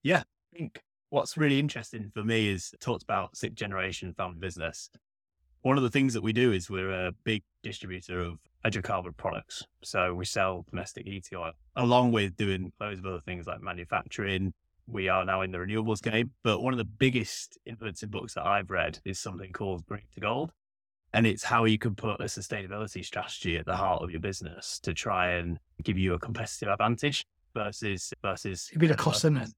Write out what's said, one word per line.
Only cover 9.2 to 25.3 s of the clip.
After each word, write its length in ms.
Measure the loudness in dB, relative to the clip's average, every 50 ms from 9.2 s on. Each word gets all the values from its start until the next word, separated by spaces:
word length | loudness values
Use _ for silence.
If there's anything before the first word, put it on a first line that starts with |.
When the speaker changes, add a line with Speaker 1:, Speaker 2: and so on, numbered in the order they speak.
| -4 -4 -4 -4 -8 _ -12 -12 -12 _ _ _ -14
Speaker 1:
So 300 | -4 0 0 0 0 0
we 120 | -2 -4
sell 380 | -4 0 0 0 0 0 -4 -8 -8
domestic 360 | -8 -8 -8 -8 -12 -12 -10
heating 320 | -10 -10 -10 -10 -10 -10 -8
oil, 140 | -8 -10 -10 _ -20 _ _
along 360 | 2 4 6 8 8 8 6
with 240 | 6 4 4 2 0
doing 360 | 0 0 0 2 0 -2 -8 -8 _
loads 200 | -8 -6 -6 -6
of 60 | -6
other 140 | -6 -8 -8
things 260 | -8 -8 -8 -8 -6
like 140 | -8 -8 -8
manufacturing. 920 | -6 -8 -8 -8 -6 -2 -2 -4 -2 -4 -6 -2 0 0 0 2 0 -2 -2 _ _ _ _ _ _
We 240 | -8 -4 -2 2 2
are 160 | 2 2 2
now 160 | 2 0 0
in 100 | 0 -2
the 60 | -4
renewables 460 | -4 -4 -2 -2 0 2 0 0 0 0
game, 280 | 0 2 2 2 0 -4 _ _
but 180 | 2 2 4
one 120 | 2 0 0
of 40 |
the 80 | 0 -4
biggest 720 | -6 0 2 4 4 4 2 0 -2 -6 -10 -10 -12 -16 _ _
influencing 440 | -14 -12 -8 -8 -8 -8 -8 -10 -6
books 260 | -6 -6 -6 -6 -8
that 100 | -2 2
I've 240 | 2 2 2 2 0
read 300 | -2 0 0 -2 -4 -6 _
is 140 | -8 -6 -6
something 320 | -8 -8 -8 -10 -12 -12
called 360 | -8 -4 -4 -2 -4 -4 -6
Green 160 | _ -10 -10 -10 -16 _
to 60 | -4
Gold. 320 | -2 -2 0 0 -2 -6 _ _ _ _ _ _ _ _ _ _ _ _ 4
And 120 | 4 6
it's 180 | 6 4 2 0
how 220 | 2 4 6 6
you 140 | 6 6 4
can 160 | 2 0 -2
put 260 | 0 -2 -4 -2 -2
a 40 | -4
sustainability 760 | -6 -6 -8 -6 -6 -6 -6 -6 -6 -6 -6 -6 -6 -8 -10 -10
strategy 540 | -6 -6 -6 -6 -6 -10 -6 -2 -2 -2
at 80 | -2 -2
the 100 | -2 0
heart 280 | 0 2 2 2 0 0
of 80 | -4
your 80 | -4 -4
business 600 | -4 -4 -4 -4 -8 -10 -12 -10 -10 -8 -8 -6
to 120 | -4 -4 -4
try 380 | -2 -2 0 2 2 2 2